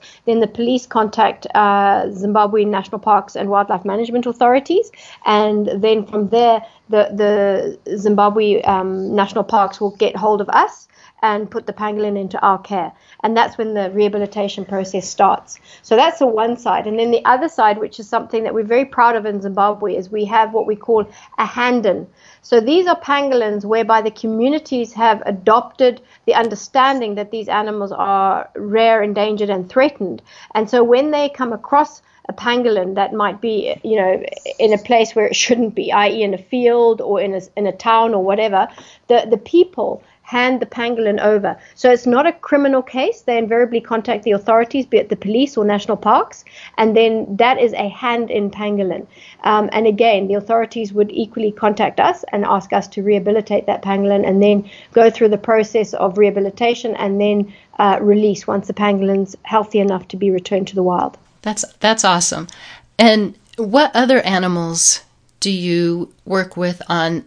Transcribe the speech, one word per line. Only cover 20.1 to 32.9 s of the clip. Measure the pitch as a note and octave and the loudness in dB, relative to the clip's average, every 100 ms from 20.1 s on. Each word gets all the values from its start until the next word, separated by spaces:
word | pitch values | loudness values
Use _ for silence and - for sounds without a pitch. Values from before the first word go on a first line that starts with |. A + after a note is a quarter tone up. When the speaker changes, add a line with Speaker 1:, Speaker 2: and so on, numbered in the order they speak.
| G#3+ G3+ | -6 -2
Speaker 1:
have | A3 G#3+ | 0 0
what | A3 G#3+ | 0 -2
we | G#3+ | -4
call | - A3 G#3 - - - | 0 0 0 -8 -10 -6
a | G#3+ | -4
hand-in. | B3 B3 B3 G#3 F3 E3+ _ _ _ | -2 0 2 0 -2 -6 _ _ _
So | - A#3+ | 0 2
these | A3+ E4 F4+ | 4 2 2
are | E4+ | 0
pangolins | - C#4+ C#4 B3+ G#3+ G#3 G3+ | 0 0 0 0 0 -2 -2
whereby | A3+ A3 A3+ | 0 2 2
the | G#3+ | 0
communities | A3 A3 A3 B3 D4+ - B3+ A#3 | -4 -4 0 0 0 -4 -6 -4
have | - A3+ G#3+ - | 0 0 0 -2
adopted | G3 G#3+ A3+ - - B3+ A#3 _ _ - | -4 2 2 0 0 0 0 _ _ -2
the | |
understanding | A#3 A3+ G#3 - C4+ C4 C4+ A3+ G3+ | 0 0 -4 -4 2 2 0 -4 -6
that | G#3 | -8
these | A3+ G3+ | -8 -4
animals | G#3 G#3+ G#3+ G3+ | -4 -4 -6 -6
are | - G3 G3 F#3+ F#3 - - | -4 -2 0 0 -2 -4 -10
rare, | G#3 G#3+ A3+ A3+ | -2 2 4 4
endangered, | G#3 G3+ G#3+ G#3 G3+ | 0 -2 -2 -2 -4
and | F#3+ F3+ | -4 -2
threatened. | C4 C#4+ - F#3 - _ - - G#3+ | 0 0 0 -8 -8 _ -20 -6 -4
And | G#3+ | 0
so | B3 | 2
when | A#3 B3 D4+ | 4 4 2
they | D4 C#4+ | 0 -2
come | C#4+ B3 | -4 -6
across | G#3+ - C#4+ D4 - _ _ - | -8 0 2 2 -4 _ _ -14
a | |
pangolin | G3+ A#3+ B3 A#3+ G#3 F#3 | -6 -2 0 0 0 -2